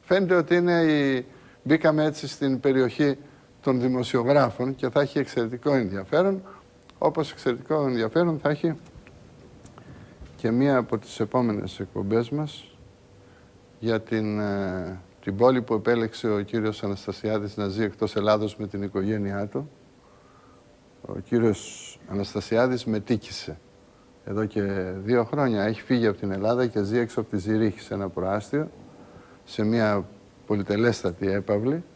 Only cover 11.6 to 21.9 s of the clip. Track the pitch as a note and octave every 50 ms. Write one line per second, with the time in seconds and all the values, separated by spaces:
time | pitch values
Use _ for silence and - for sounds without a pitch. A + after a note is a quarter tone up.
11.6 | F2+ F2+ - - G2+ - - G#2 G2 G2 G#2+ A2+ A#2 A#2 C3+ D3 D3+ D3+ - -
12.6 | - - - - - - - - - - - - - - - - - - - -
13.6 | - - - - - A2+ A2+ A2 A2 - A#2 A2 G#2+ G#2+ G#2 G#2 G#2 G#2 G2+ G2+
14.6 | G2 F#2+ F#2 F#2 F2+ F2 F#2+ F2+ - - - - - - G2 F#2+ A#2 B2+ C3 B2+
15.6 | A2+ A2+ A#2 G#2+ G2+ - A#2+ A#2+ A2+ A2 - - - A#2 G#2+ G#2 G#2 - - A#2
16.6 | G#2+ A2 G#2+ - - G2+ G2 F#2 - - G2 - - G#2+ G#2+ G#2+ G2+ G2+ G2+ -
17.6 | G#2 G2+ F#2+ G#2+ A2+ G#2 F#2+ - A2+ G#2 - G#2+ G2+ G#2+ G#2+ G#2+ G#2+ G#2+ - -
18.6 | G#2+ G2 - G2 G2 G2 - G2 F#2+ G2+ A2 G#2+ G2+ G2 G2 G2+ G2+ G2+ - C3
19.6 | D3 D3 - - - - - - _ - - - - - - - - - - -
20.6 | - - - _ _ - - - - - G2 G2 G2 - - A#2+ A2+ A#2 G#2 -
21.6 | - - - - - -